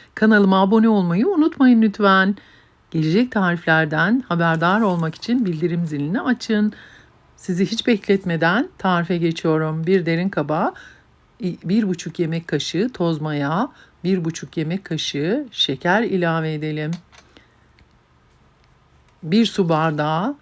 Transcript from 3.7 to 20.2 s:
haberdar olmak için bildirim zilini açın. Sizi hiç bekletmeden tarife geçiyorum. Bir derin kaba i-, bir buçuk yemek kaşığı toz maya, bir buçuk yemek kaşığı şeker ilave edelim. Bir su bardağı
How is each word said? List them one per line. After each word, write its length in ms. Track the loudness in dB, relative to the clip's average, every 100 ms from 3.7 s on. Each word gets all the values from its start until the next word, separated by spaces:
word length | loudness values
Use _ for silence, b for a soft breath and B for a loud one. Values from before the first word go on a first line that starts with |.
| 0 0 0 0 0 0
haberdar 520 | 0 2 2 2 2
olmak 340 | 2 0 -2
için 320 | -6 -4 -2 0
bildirim 400 | -2 -2 -2 -2
zilini 340 | -4 -4 -2
açın. 520 | -2 -4 -2 0 0 B B B B _ _ _
Sizi 300 | -6 -2 -2
hiç 200 | -2 -2
bekletmeden 840 | -2 0 -2 0 0 0 0 -2 -4
tarife 380 | -2 0 0 0
geçiyorum. 720 | -2 -2 0 0 0 -4 0
Bir 200 | 0 2
derin 220 | -2 0
kaba 460 | -2 -2 -2 -2 -4 B B B _ _ -10
i-, 160 | -8 -6
bir 240 | -2 0 0
buçuk 300 | -2 -6 -4
yemek 300 | -4 -4 -4
kaşığı 420 | -6 -4 -2 -4
toz 280 | -2 -2 -2
maya, 480 | -4 -4 -2 -2 -4 B B _
bir 200 | -2 -2
buçuk 320 | -2 -6 -10 -6
yemek 280 | -4 -6
kaşığı 600 | -6 -6 -6 -4 -2 -2 -4
şeker 500 | -6 -4 -2 0 0
ilave 520 | 0 0 0 -2 -2
edelim. 360 | -4 -6 -6 -6 -8 _ -20 b b b b b b _ _ _ _ _ _ _ _ _ _ _ _ _ _
Bir 240 | -2 0 2
su 220 | 0 0
bardağı 680 | 2 0 -2 -2 -2